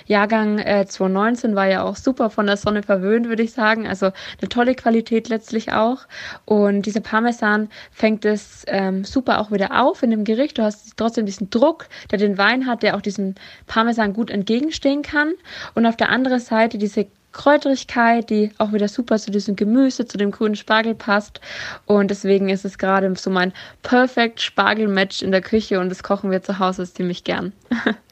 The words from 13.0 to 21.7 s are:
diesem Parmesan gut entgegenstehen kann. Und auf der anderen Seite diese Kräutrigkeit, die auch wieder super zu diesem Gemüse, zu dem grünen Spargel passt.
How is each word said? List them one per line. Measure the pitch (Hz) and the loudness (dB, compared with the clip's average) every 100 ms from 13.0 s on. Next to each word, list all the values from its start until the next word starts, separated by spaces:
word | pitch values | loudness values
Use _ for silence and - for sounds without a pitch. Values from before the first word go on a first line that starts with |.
diesem | 208 202 190 196 - - - | -2 -4 -4 -6 -14 -20 -4
Parmesan | 226 233 233 208 | 0 2 2 0
gut | 202 226 | -2 -4
entgegenstehen | 202 196 233 311 - 277 285 | -2 0 0 -2 -2 0 -2
kann. | 285 302 302 370 - - - 220 | -2 0 0 -2 -10 -16 -6 0
Und | 233 | 2
auf | 226 | 2
der | 220 | 0
anderen | 233 262 254 | 2 0 0
Seite | - 220 226 220 | 0 2 2 0
diese | 208 214 202 _ _ | -2 -2 -4 _ _
Kräutrigkeit, | - 277 294 285 262 - 247 233 233 226 | -2 4 4 4 -2 -2 2 2 2 2
die | 214 208 - | 0 0 0
auch | 214 | -2
wieder | 214 208 | 0 0
super | - 233 220 | -2 0 0
zu | 214 | 0
diesem | 202 202 190 | -2 -2 -2
Gemüse, | 208 247 269 - 233 | 2 4 2 0 -6
zu | 190 | -2
dem | 202 | -2
grünen | - 214 208 | 0 -2 -2
Spargel | - 220 226 220 | 0 0 0 -2
passt. | - 202 208 - - - - | 0 0 -2 -12 -16 -14 -14